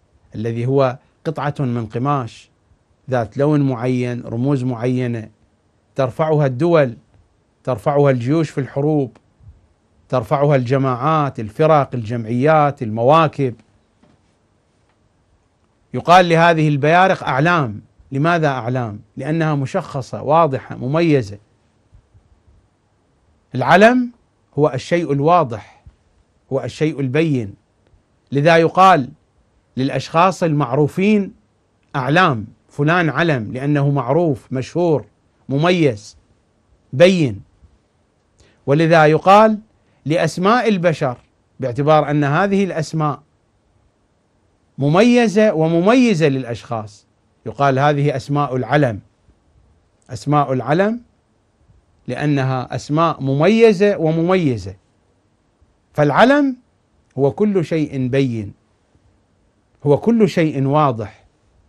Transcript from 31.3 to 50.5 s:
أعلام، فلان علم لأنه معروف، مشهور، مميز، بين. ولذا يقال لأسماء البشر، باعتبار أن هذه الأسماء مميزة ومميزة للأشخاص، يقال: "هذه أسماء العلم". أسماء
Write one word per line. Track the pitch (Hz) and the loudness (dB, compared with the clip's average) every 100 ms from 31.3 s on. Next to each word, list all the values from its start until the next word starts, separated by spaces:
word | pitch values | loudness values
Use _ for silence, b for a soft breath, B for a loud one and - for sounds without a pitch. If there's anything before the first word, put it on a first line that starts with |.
| - _ _ _ _ _ - | -10 _ _ _ _ _ -8
أعلام، | 127 165 185 117 98 - _ | 0 2 2 0 -6 -18 _
فلان | - 147 180 160 | -4 0 2 0
علم | 131 170 131 104 | 0 -2 -2 -4
لأنه | 127 143 147 143 | -6 -2 0 0
معروف، | 139 120 151 170 131 - | -2 0 0 0 -4 -6
مشهور، | 131 120 165 175 139 - _ _ _ - | -8 -6 -4 0 -2 -4 _ _ _ -6
مميز، | 135 170 180 147 104 - - _ _ _ _ _ _ _ | -2 0 2 0 -2 -12 -20 _ _ _ _ _ _ _
بين. | 131 180 185 135 98 - _ _ _ _ _ _ _ _ _ b b - | 2 4 4 0 -4 -14 _ _ _ _ _ _ _ _ _ b b -2
ولذا | 147 160 165 151 | 0 4 6 6
يقال | 156 180 202 220 214 - _ _ _ | 4 6 6 6 2 -8 _ _ _
لأسماء | 135 165 165 - 190 247 226 | -4 -2 -2 -2 0 2 0
البشر، | 196 170 156 139 120 _ _ _ - | 0 0 -2 -4 -6 _ _ _ -10
باعتبار | 131 117 143 156 143 | -8 -2 2 2 2
أن | 147 | 0
هذه | 143 151 202 196 | 0 0 0 0
الأسماء | 190 160 151 160 151 127 _ _ _ _ _ _ _ _ _ _ _ _ _ _ _ - | -2 -4 -6 -4 -4 -4 _ _ _ _ _ _ _ _ _ _ _ _ _ _ _ -4
مميزة | 143 165 240 240 226 190 214 | 0 4 4 4 2 2 2
ومميزة | 160 160 170 185 262 240 175 156 | 2 0 2 2 4 4 2 0
للأشخاص، | 135 117 117 - 113 107 - _ _ _ _ 117 | 0 -6 -10 -8 -10 -10 -18 _ _ _ _ -14
يقال: | 104 139 131 | 0 0 2
"هذه | 147 143 143 131 | 2 2 0 -2
أسماء | - 143 143 127 | -4 -4 -2 -4
العلم". | 113 147 135 101 - _ _ _ _ _ _ _ _ _ - | 0 0 0 -2 -14 _ _ _ _ _ _ _ _ _ -16
أسماء | 127 143 147 127 | -12 -2 0 0